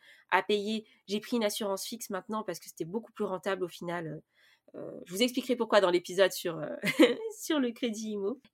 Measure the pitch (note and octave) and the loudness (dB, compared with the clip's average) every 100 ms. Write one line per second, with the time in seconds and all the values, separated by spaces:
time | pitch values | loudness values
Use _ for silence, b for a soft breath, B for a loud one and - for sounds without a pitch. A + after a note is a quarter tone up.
0 | B B B F#3 G3+ G#3 G3+ A3 A3 b | B B B 0 2 0 0 -4 -4 b
1 | - G#3+ - A#3+ G#3 - G3+ G3 - A3+ | -6 -6 0 0 2 0 -2 -2 -4 -10
2 | - F#3+ F3+ A3 G#3 E3+ - - E3 G#3+ | -8 -8 -6 -6 -4 -8 -10 -10 -6 -6
3 | A3+ - G3+ F#3 G3 F#3+ F3+ - F3 F3 | -6 -6 -4 -2 -2 -2 -4 -6 -6 -6
4 | D#3+ D#3 - b b b _ - - - | -6 -10 -14 b b b _ -14 -12 -12
5 | - F#3 B3 B3+ - A#3+ A3+ G#3+ F#3 F3 | -10 0 0 0 -2 0 4 6 6 4
6 | - F3+ F#3 - F3+ D#3+ D3 - F#3+ - | 0 4 4 4 -4 -4 -6 -4 -2 6
7 | D4+ B3 A4 G#4 - D#4 B3 A3+ B3 G#3+ | 6 6 -6 -8 -2 0 0 -2 -4 -4
8 | A3 G#3 G3 C4+ _ | -6 -4 -4 -6 _